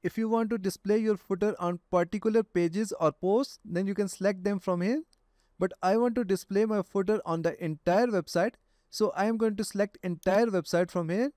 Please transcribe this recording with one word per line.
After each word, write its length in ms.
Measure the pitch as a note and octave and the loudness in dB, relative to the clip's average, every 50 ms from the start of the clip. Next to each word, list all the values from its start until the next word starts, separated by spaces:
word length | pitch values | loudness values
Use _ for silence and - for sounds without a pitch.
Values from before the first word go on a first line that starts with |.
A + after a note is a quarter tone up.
| _ | _
If 160 | F3 - - | -4 -4 -2
you 100 | A3+ A3 | -2 0
want 220 | A3+ A3+ A3+ G#3+ | 0 0 0 0
to 80 | A#3 A3+ | -2 -2
display 400 | F#3 G3 - - _ G3 G#3 A3 | -2 -4 -4 -4 _ 2 2 2
your 180 | A3 A3 G#3+ F#3 | 4 2 0 0
footer 380 | - _ G3 F3 G#3 G#3+ G3+ - | 0 _ -2 0 0 -2 -2 0
on 220 | F3+ F3 F3+ F3 _ _ | -2 -2 -2 -4 _ _
particular 540 | - F3+ F3 E3+ - G#3 - A3 G#3+ A3+ A3 | 2 2 2 2 -2 -2 -2 2 2 2 0
pages 500 | _ _ F3+ F3 E3+ D#3+ G3+ A3+ G3+ - - | _ _ 0 0 2 0 -2 -4 -4 -2 0
or 120 | E3 D#3 | 0 0
posts, 460 | C#3+ _ - F3+ G3+ A#3 C#4 - - - _ | 0 _ -2 0 2 2 0 -2 -8 -18 _
then 220 | - E3+ F3 F#3+ G3 | -6 -4 -2 -2 -2
you 80 | G3+ | -2
can 120 | G#3 G#3 F#3+ | -2 -2 -4
select 360 | - - F#3 G3+ G#3 F#3+ F3+ | -4 -2 -2 -2 -2 0 -2
them 160 | G3+ G3+ F#3+ | -4 -4 -2
from 220 | - - F3+ F3 | -2 -2 -2 0
here. 200 | F3 G3 B3 D#4 D#4+ _ _ _ _ _ _ _ _ _ _ _ | 0 -2 -2 -2 -4 _ _ _ _ _ _ _ _ _ _ _
But 160 | F3+ F#3+ - _ | -4 -4 -4 _
I 160 | - F#3 G3+ A3+ | 0 2 2 4
want 160 | A#3+ B3 A3+ | 2 2 0
to 100 | B3 A#3+ | -2 0
display 420 | F3+ G3 F3+ - _ G3 G3 A3 | 0 -2 -2 -2 _ 0 0 0
my 180 | A3 G#3+ G#3 F#3 | 2 0 -2 -2
footer 360 | _ _ G3 F#3+ F3+ A3 G#3+ - | _ _ -2 0 0 0 -2 -2
on 160 | - E3 E3 | -4 -4 -2
the 180 | E3 E3+ - - F3 | -2 -2 -2 -2 -6
entire 400 | D#3+ D#3 D3 _ - E3+ G3+ A#3+ | -6 -6 -2 _ 2 2 4 2
website. 480 | B3 A3 F#3 D#3+ - - F3 F3 A3+ - _ _ _ _ _ _ _ - | 2 0 -2 -2 -2 -2 0 0 0 -4 _ _ _ _ _ _ _ -4
So 200 | - G#3+ G3 - | -2 -2 -2 0
I 80 | - G3 | 0 0
am 140 | A3 A3+ A3 | 0 0 0
going 180 | A3+ A3 G#3 | 0 -2 0
to 80 | G3 G#3+ | -2 -6
select 340 | - - G3+ G3+ G3+ _ - - | -6 0 -2 -2 -2 _ -8 -6
entire 440 | F3+ F3 D#3 - F#3 F#3 G3+ A#3 A#3 | -6 -6 -2 0 2 4 4 4 4
website 440 | G3 F3+ D#3 - - E3+ F3+ F3 | 2 -2 -2 0 0 0 0 2
from 160 | - F3+ E3+ D#3 | 0 -4 -2 -2
here. 240 | E3+ G3+ B3 C#4+ - | -2 -2 -2 -2 -4